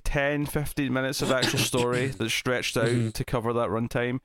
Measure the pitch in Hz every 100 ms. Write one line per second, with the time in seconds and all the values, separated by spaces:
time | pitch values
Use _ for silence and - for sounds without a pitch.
0 | - 147 139 147 147 156 143 - 135 127
1 | 131 135 135 131 123 135 120 127 120 123
2 | 135 127 117 - 131 120 - 123 113 120
3 | 113 - 123 123 110 120 110 110 117 123
4 | 123 131